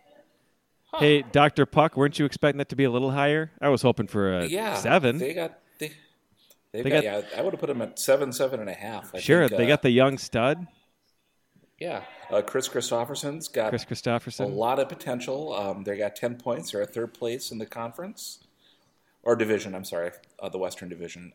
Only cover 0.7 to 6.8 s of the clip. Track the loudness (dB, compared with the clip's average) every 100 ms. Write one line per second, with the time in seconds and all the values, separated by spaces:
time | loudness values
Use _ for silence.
0.7 | _ _ 2 6 4 4 4 6 4 2
1.7 | 4 4 4 0 2 -2 2 0 0 -2
2.7 | 0 2 2 0 2 2 0 -2 -2 2
3.7 | 4 4 2 0 0 2 2 0 -2 -2
4.7 | -2 2 4 4 2 -2 -4 -6 -10 _
5.7 | -12 -12 -12 _ _ _ _ _ _ _
6.7 | -4